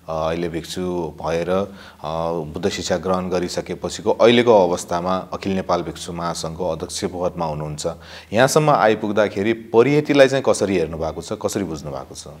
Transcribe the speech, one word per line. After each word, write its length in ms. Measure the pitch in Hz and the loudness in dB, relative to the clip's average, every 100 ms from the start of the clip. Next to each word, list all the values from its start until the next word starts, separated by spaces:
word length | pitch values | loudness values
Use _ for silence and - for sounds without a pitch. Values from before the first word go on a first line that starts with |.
| - | -8
अ, 200 | 80 80 | -4 -2
अहिले 200 | 85 82 | -2 -4
भिक्षु 640 | 82 85 92 90 87 78 76 | -6 -8 -6 -4 -4 -6 -6
भएर, 280 | 80 85 85 | -4 -2 0
अ, 160 | 92 101 98 - - 76 82 82 | 0 -2 -8 -20 -14 -8 -4 -4
बुद्ध 360 | 85 76 87 95 | -4 -6 -4 -4
शिक्षा 280 | 92 90 90 | -4 -4 -2
ग्रहण 320 | 90 92 90 | 0 -2 0
गरिसकेपछिको 840 | 90 87 87 82 85 90 - 104 | -2 -2 -4 -8 -8 -8 -4 -2
अहिलेको 580 | - 110 120 117 104 87 | 4 6 6 6 6 6
अवस्थामा 480 | 90 - 87 90 92 - | 0 -2 -4 -2 -2 -4
अखिल 220 | 87 101 | -6 -4
नेपाल 280 | 95 92 87 | -2 0 -2
भिक्षु 300 | 80 80 - | -2 -10 -10
महासङ्घको 560 | 85 85 82 82 82 87 | -6 -6 -6 -8 -6 -6
अध्यक्ष 360 | 80 90 - | -4 -8 -6
पदमा 400 | 92 87 90 85 | -6 -4 -4 -2
हुनुहुन्छ। 420 | 80 76 76 76 82 80 - - - | -4 -4 -8 -6 -8 -8 -14 -20 -2
यहाँसम्म 380 | 104 135 156 151 | 2 4 4 4
आइपुग्दाखेरि 840 | 120 107 110 107 104 101 101 107 | 4 4 4 0 2 0 0 -2
परियतिलाई 760 | 113 110 113 127 147 147 139 131 | -2 2 4 6 4 4 6 6
चाहिँ 160 | 135 113 | 6 2
कसरी 280 | 98 101 92 | 2 2 0
हेर्नु 220 | 80 80 | 0 -2
भएको 240 | 80 104 | -6 -6
छ, 100 | - | -8
कसरी 320 | 110 - 110 | -6 -4 -2
बुझ्नु 260 | 87 76 71 | -4 -6 -8
भएको 240 | 67 67 | -10 -12
छ? 140 | - 73 78 | -16 -16 -18